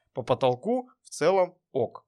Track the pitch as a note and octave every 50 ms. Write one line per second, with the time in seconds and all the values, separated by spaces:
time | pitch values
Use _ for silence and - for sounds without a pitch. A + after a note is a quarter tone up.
0 | _ _ _ C3+ A#2+ - C3 B2 C#3 B2+ B2 B2 - G3+ B3 B3+ B3 - _ _
1 | _ - - - D3 E3+ F#3+ G3 F3+ E3+ - _ _ _ - C3 A#2 - - -
2 | -